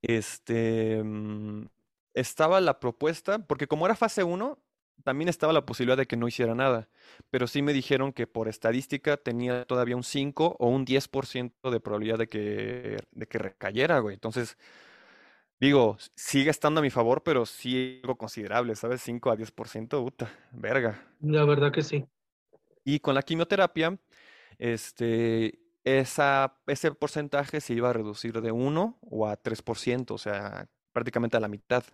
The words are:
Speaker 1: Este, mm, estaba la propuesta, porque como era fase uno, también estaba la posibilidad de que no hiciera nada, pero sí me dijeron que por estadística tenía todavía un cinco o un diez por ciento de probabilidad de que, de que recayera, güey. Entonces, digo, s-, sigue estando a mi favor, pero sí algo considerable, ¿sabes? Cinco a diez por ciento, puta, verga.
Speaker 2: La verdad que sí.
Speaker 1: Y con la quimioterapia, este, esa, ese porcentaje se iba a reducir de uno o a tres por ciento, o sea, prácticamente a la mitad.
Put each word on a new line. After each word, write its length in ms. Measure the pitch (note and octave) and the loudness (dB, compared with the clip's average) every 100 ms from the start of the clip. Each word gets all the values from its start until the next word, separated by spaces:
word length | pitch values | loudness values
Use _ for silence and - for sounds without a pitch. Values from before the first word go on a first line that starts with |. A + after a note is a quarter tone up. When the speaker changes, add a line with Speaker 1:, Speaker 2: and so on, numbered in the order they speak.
Speaker 1:
Este, 1000 | - A2+ G#2 - - A#2 A2+ A2+ A2 A2 | 2 0 0 -10 -4 0 2 2 2 0
mm, 640 | G#2+ G#2+ G#2+ G#2+ G#2+ G#2 G#2+ _ _ _ _ - | -2 -6 -6 -8 -8 -10 -14 _ _ _ _ -4
estaba 460 | B2+ - D#3 F#3+ | -4 2 4 4
la 180 | F3+ C3+ | 4 0
propuesta, 600 | C3 A2+ D3+ E3 - G#3 G#3 | -2 0 -2 -2 -2 -4 -2
porque 200 | C#3 C#3+ | -4 -2
como 180 | D3+ F3 | 0 2
era 100 | A3 | 2
fase 280 | A3+ - F3+ | 2 2 -2
uno, 340 | F3+ A#3 D4 _ _ _ _ | 0 -4 -8 _ _ _ _
también 260 | - C3+ E3+ | -4 -2 0
estaba 240 | E3+ D3+ | 0 4
la 120 | D#3+ C3 | 4 2
posibilidad 320 | A#2 B2 C3 | -2 2 2
de 100 | C3 | 2
que 100 | A#2 | 0
no 100 | A#2 | -2
hiciera 280 | - A#2+ A#2 | 0 0 2
nada, 340 | C3+ A#2+ G#2+ _ - - - | 2 2 -2 _ -20 -20 -6
pero 160 | C3 B2 | -2 -2
sí 140 | C#3+ | 0
me 100 | C#3+ | 0
dijeron 400 | C#3+ B2+ C#3 C3+ | 0 2 0 0
que 140 | C3 A#2 | -4 -6
por 200 | - A2 | -4 -4
estadística 680 | G#2+ A2+ A#2+ C3+ C#3+ D3+ C#3+ | -2 0 0 -2 -4 0 -2
tenía 480 | - A#2+ B2 B2 B2 | -2 -2 -2 -4 -2
todavía 300 | B2+ A#2+ B2 | 0 0 -2
un 60 | |
cinco 540 | B2 C#3+ C#3 C#3+ D#3+ - | -4 -4 -4 2 0 2
o 100 | A#2+ | 2
un 160 | C3 B2+ | 2 2
diez 220 | C3 - | 0 0
por 180 | C3+ C3 | -6 -4
ciento 440 | C3 B2 _ C3 | -6 -8 _ -2
de 80 | A#2 | -2
probabilidad 380 | - G#2 G#2+ A2+ | -2 -4 0 0
de 100 | A2+ | 0
que, 680 | A2 G#2 G#2 G#2+ B2 A#2+ G#2 - | -2 -4 -4 -6 -6 -8 -8 -10
de 160 | - A#2 | -14 -8
que 120 | - | -6
recayera, 600 | G2 - G2+ G#2 D3 D#3+ | -6 -8 -6 0 2 2
güey. 160 | G#2+ F#2+ | 0 -6
Entonces, 420 | A2+ A2 A#2 - - - - - - - _ _ _ _ | -6 -4 -6 -8 -20 -20 -20 -20 -20 -20 _ _ _ _
digo, 360 | C3 C#3+ A#2 G2 | 6 8 6 2
s-, 100 | - - | -10 -14
sigue 340 | - C#3 C#3 | -2 2 2
estando 300 | D3+ D3+ D#3 | 2 2 2
a 40 | |
mi 60 | D3 | 2
favor, 340 | B2 A#2 C3 | 2 2 2
pero 220 | - C#3+ A2+ | 2 0 0
sí 540 | - B2+ B2+ B2+ B2+ | -6 -4 -2 -2 -6
algo 140 | B2+ B2+ | -6 -6
considerable, 580 | A2 - G2+ A2 A#2+ A2 | -6 -10 -4 -2 -2 -2
¿sabes? 260 | A#2 B2+ | -4 -4
Cinco 300 | - A#2+ B2+ | -4 -2 0
a 40 | A2 | 0
diez 160 | A2+ | -2
por 160 | - G#2+ | -10 -12
ciento, 360 | - A2+ D3 | -10 -4 -4
puta, 280 | B2 - A2 - _ | -4 -6 -10 -12 _
verga. 560 | B2 A2 C3 A#2 G2+ - _ | -10 -2 0 0 -4 -14 _
Speaker 2:
La 240 | D3+ D3+ D3 | 0 4 4
verdad 260 | C#3+ C#3+ | 6 4
que 120 | C#3 | 2
sí. 220 | D3+ D3 - _ _ _ _ _ _ _ | -2 -4 -6 _ _ _ _ _ _ _
Speaker 1:
Y 160 | - C#3+ | -2 0
con 160 | - C#3 | 2 0
la 60 | |
quimioterapia, 760 | C#3 E3 E3 G3+ F3+ - D#3+ F#3 _ _ - - - - | 0 -2 0 4 2 2 -2 -2 _ _ -20 -20 -20 -6
este, 1040 | A#2+ A2+ - - A#2 A2+ A#2 A2+ A2 - _ _ | -2 -2 -6 -4 0 2 2 2 0 -4 _ _
esa, 760 | - C3+ C3 - C#3+ C#3 C3+ _ - | 2 2 2 2 4 4 2 _ -6
ese 240 | C#3+ E3 | -2 -2
porcentaje 680 | C#3+ D3 - D3 C#3+ C#3+ D3+ | -2 -4 -4 -2 -2 -2 -4
se 120 | - | -4
iba 160 | A#2 B2 | 0 2
a 40 | |
reducir 480 | A#2 G#2+ G#2+ A#2 A#2 | 0 -2 -6 -6 -4
de 100 | A2+ | -2
uno 480 | A2+ C3 D#3 G#3 A#3 | 0 0 0 -2 -6
o 260 | - A2 G#2+ | -12 -4 -2
a 100 | G#2 | -2
tres 240 | - A2 | -6 -6
por 160 | - A2 | -6 -6
ciento, 380 | - B2 B2 G#2 | -2 -2 -2 -8
o 20 | |
sea, 520 | - G2+ G2+ G2+ G2 _ _ | -6 -6 -6 -10 -14 _ _
prácticamente 440 | - A#2+ B2 A#2 A#2 | -4 -2 -2 2 0
a 20 | |
la 80 | G#2+ | 0
mitad. 360 | G#2 _ B2 - | -6 _ -2 -2